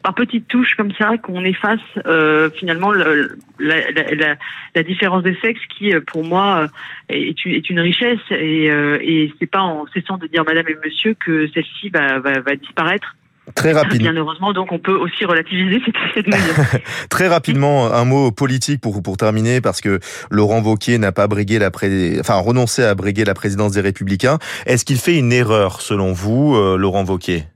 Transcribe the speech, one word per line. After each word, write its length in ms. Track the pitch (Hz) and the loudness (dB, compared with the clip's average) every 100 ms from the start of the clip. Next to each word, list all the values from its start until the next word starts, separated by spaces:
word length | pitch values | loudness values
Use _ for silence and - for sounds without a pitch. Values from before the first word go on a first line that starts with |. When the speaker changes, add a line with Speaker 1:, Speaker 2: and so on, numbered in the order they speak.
Speaker 1:
par 120 | 190 | -4
petites 360 | 190 240 233 - | -2 -2 -2 0
touches 260 | 247 240 - | 0 0 0
comme 160 | 208 - | -2 0
ça, 180 | 214 226 | 0 0
qu'on 260 | - 180 185 | -4 -4 -2
efface, 340 | 185 208 220 - 208 - | -2 -2 -2 -4 -8 0
euh, 440 | 165 156 151 156 | 2 4 4 2
finalement 420 | 156 180 165 196 | 0 -4 0 2
le, 460 | 202 156 147 135 - _ - | 2 2 2 0 -6 _ -6
la, 320 | 151 160 - | 0 0 0
la, 220 | 156 - | -2 -2
la, 220 | 151 156 147 - - - 170 | -2 -2 -2 -8 -16 -4 -4
la 80 | |
différence 400 | 165 185 196 185 | -2 -2 0 2
des 140 | 180 175 | 0 0
sexes 200 | 226 226 - - | -2 -4 -10 -4
qui, 160 | 202 | 0
euh, 80 | 165 - | 0 0
pour 200 | 165 165 | -6 0
moi, 380 | 180 202 180 | 2 2 2
euh, 40 | 151 - - - - | 0 -6 -18 -18 -8
est, 260 | 143 - 165 180 | -4 -4 -4 -4
est 240 | 180 160 | -4 -2
une 100 | 175 | 0
richesse. 400 | 170 175 240 240 - | 0 2 0 0 -2
Et, 400 | 190 156 156 156 | -4 0 0 2
euh, 280 | 147 147 147 | 2 0 0
et 320 | - 160 151 - | 0 0 0 -4
c'est 100 | 165 | -2
pas 120 | 196 | 0
en 240 | 185 156 147 | 0 -2 -6
cessant 240 | 190 180 190 | -8 -6 -8
de 100 | 160 | -4
dire 160 | 165 | -2
madame 220 | 156 165 160 | 0 0 -2
et 80 | 156 | -6
monsieur 300 | 156 - 220 220 | -6 -2 -2 -2
que 300 | - 160 151 | -2 0 0
celle-ci 340 | 165 151 - 202 | -4 -6 -10 -4
va, 320 | 170 139 135 | -2 0 0
va, 220 | 135 135 | -2 -2
va 140 | 127 143 | -2 -6
disparaître. 580 | - - 165 202 - - _ _ - - | -6 -2 0 -2 -6 -18 _ _ -10 0
Speaker 2:
Très 160 | 156 | 2
rapide. 300 | 156 147 127 | 4 2 2
Speaker 1:
Bien 120 | 113 165 | 2 0
heureusement, 380 | 156 165 196 | -4 -2 -2
donc, 180 | 190 185 | -2 -4
on 80 | 170 | -4
peut 140 | - 190 | 0 0
aussi 300 | 170 - 190 | 0 -4 0
relativiser 560 | 165 165 185 185 220 240 | 0 0 -2 0 0 0
cette, 100 | - - | -4 -4
cette 140 | 226 202 | -2 0
mesure. 280 | - 175 160 139 131 | 0 2 2 2 0
Speaker 2:
<laughs> 280 | - - - | -4 -12 -4
Très 180 | - 185 | 0 2
rapidement, 640 | 170 - 139 143 143 117 | 2 2 2 4 4 4
un 120 | 120 123 | 2 4
mot 260 | 135 135 | 4 2
politique 500 | 101 135 127 - 143 | 2 0 0 -2 -2
pour, 200 | 117 101 | -2 -4
pour 140 | 92 95 | -6 0
terminer, 440 | 110 107 113 123 | 0 2 2 2
parce 200 | 113 92 | 0 -2
que 180 | 104 98 - - - | -2 -2 -4 -16 -2
Laurent 300 | 104 104 113 | 2 2 2
Wauquiez 360 | 110 107 - 120 | 2 0 0 2
n'a 140 | 101 | 2
pas 160 | 92 104 | 2 0
brigué 320 | 104 101 110 | 0 0 2
la 120 | 98 | 0
pré-, 480 | - 101 95 87 80 | 0 -2 0 0 0
enfin, 160 | - 101 | 0 0
renoncé 440 | 98 123 120 - | 2 2 2 2
à 120 | 117 98 | 2 2
briguer 300 | 101 101 101 | -2 0 0
la 80 | |
présidence 380 | 95 104 98 104 | 0 -2 0 0
des 80 | 98 | 0
Républicains. 580 | 95 95 98 98 123 151 - - - | -2 -2 -4 0 2 0 -4 -10 -2
Est-ce 200 | 123 - | 0 0
qu'il 120 | 131 | 0
fait 200 | - 170 | 2 2
une 140 | 120 | 4
erreur, 500 | 123 110 110 95 - | 2 4 4 2 -2
selon 320 | - 101 95 | -4 0 0
vous, 420 | 90 101 120 147 120 | -2 0 2 4 4
euh, 220 | 98 95 | 4 2
Laurent 260 | 98 98 | 2 0
Wauquiez ? 400 | 95 95 - 87 78 | 0 -2 -2 -4 -6